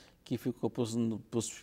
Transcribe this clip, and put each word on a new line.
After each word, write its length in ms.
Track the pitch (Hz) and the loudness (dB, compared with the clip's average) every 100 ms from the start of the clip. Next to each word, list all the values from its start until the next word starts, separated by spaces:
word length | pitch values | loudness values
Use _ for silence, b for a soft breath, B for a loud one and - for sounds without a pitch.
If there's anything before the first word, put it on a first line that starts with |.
| B B | B B
que 140 | - 123 | -4 -2
ficou 320 | 131 - 113 | 0 0 0
pros, 260 | - 117 117 113 107 - | 2 0 2 0 0 -2
pros, 320 | 117 - - | -2 -2 -6